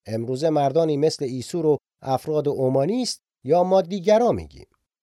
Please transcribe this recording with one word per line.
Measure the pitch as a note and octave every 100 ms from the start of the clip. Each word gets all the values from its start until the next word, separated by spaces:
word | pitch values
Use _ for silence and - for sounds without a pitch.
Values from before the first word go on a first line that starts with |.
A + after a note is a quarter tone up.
| -
امروزه | A2+ A#2 C3 D#3+
مردانی | D3+ C#3 D#3 D#3+ C#3+
مثل | D#3 -
عیسی | C3+ B2+ - F3
رو | D#3 C#3 _ _
افراد | C3 C3 D#3+ D3+ C#3+
اومانیست | B2 C3 C3+ D3+ B3 B3 - _ _
یا | B2+ E3+
مادیگرا | F3+ F#3+ E3+ G3+ F3 G#3+ A#3
می‌گیم. | G#2+ D#2 - - _ _ _